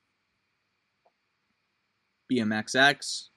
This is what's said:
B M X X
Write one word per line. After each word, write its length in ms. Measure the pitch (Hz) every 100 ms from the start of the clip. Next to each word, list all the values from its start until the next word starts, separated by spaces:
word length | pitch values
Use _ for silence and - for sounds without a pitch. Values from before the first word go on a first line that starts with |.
| _ _ _ _ _ _ _ _ _ _ _ _ _ _ _ _ _ _ _ _ _ _ -
B 140 | 127
M 120 | 107
X 220 | 107 107
X 540 | 131 139 143 - - -